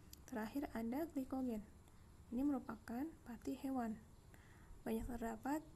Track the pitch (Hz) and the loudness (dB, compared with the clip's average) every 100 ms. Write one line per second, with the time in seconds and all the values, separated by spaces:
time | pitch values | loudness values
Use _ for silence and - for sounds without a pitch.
0 | - - - 233 220 277 294 226 226 269 | -14 -14 -4 -2 0 0 0 2 2 2
1 | 330 277 254 262 254 214 202 - - - | 2 2 2 2 4 2 -2 -10 -16 -16
2 | - - - 233 285 254 - 220 - 233 | -16 -16 -2 4 6 6 2 -4 -2 0
3 | 311 - - 226 - 269 269 262 233 220 | -2 -4 -8 -4 -2 0 2 4 4 0
4 | - - - - - - - - 233 226 | -6 -16 -16 -16 -16 -16 -14 -6 0 2
5 | 233 233 233 220 262 311 311 | 2 0 0 0 2 2 0